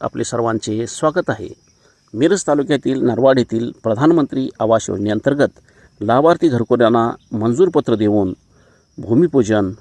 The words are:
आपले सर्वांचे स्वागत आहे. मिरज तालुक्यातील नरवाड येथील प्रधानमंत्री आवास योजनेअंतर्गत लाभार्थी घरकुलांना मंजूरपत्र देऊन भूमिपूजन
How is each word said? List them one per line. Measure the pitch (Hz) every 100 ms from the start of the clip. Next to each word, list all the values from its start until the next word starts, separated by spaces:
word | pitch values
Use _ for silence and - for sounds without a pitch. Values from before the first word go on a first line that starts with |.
आपले | - 123
सर्वांचे | 117 120 117 110 - 107 117
स्वागत | - 156 180 165
आहे. | 120 - - _ _ _ _ _
मिरज | 110 156 196 -
तालुक्यातील | 147 139 143 131 135
नरवाड | 123 117 131 131
येथील | 117 113 117 -
प्रधानमंत्री | 113 110 151 170 139 135 131 -
आवास | 110 113 -
योजनेअंतर्गत | 95 101 107 139 143 131 - _ _ _ _
लाभार्थी | 104 120 160 170 170
घरकुलांना | 120 110 120 117 117 117 - _
मंजूरपत्र | 110 110 120 185 156 131
देऊन | 110 104 104 95 - _ _ _ _ _ -
भूमिपूजन | - 117 170 139 104 107 98 107